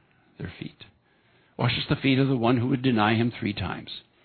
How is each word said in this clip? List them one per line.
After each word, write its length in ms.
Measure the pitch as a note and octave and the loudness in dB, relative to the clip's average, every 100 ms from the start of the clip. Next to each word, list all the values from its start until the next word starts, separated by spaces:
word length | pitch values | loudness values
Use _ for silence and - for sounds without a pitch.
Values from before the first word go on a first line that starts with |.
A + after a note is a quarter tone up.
| _ _ _ - | _ _ _ -14
their 140 | F2+ - | -14 -12
feet. 260 | - - - _ _ _ _ _ _ - | -14 -16 -20 _ _ _ _ _ _ -2
Washes 260 | B2 C3+ - | -2 -2 -2
the 60 | D3+ | 0
feet 220 | C3+ C3 | 2 4
of 100 | C3+ | 2
the 80 | C3 | 2
one 200 | A#2 B2+ | 2 2
who 120 | B2 | 2
would 120 | C3+ | 0
deny 340 | B2+ A2+ G#2+ | 2 2 4
him 160 | A2+ A#2+ - | 2 0 -2
three 140 | G#2 | -4
times. 380 | G2+ F#2+ - - - - _ | -4 -6 -8 -12 -18 -20 _